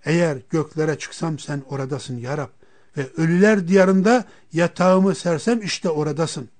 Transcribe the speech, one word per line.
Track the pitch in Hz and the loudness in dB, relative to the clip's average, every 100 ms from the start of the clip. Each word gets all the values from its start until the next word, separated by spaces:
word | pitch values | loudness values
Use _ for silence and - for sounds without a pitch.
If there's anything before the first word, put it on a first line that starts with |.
| - | 0
Eğer | 170 170 135 - | 0 0 -2 -4
göklere | 160 151 156 156 143 | -4 -4 -2 -2 -4
çıksam | - - 165 151 | -8 -6 -6 -6
sen | - 143 135 | -8 -10 -8
oradasın | 139 135 139 - 123 | -8 -6 -8 -8 -10
ya | 120 151 | -6 -6
Rab. | 131 _ _ _ _ - | -8 _ _ _ _ -10
Ve | 131 - | -8 -2
ölüler | 165 175 202 214 170 | 0 4 4 4 2
diyarında | 190 185 190 190 247 202 - _ | 4 6 4 4 2 0 -16 _
yatağımı | 160 170 - 180 185 190 170 | -2 0 2 4 4 4 0
sersem | 175 160 - 233 | -2 -2 0 -2
işte | 196 - 180 | -2 -4 -2
oradasın. | 151 151 143 160 - 120 _ | -2 -2 -2 -4 -4 -14 _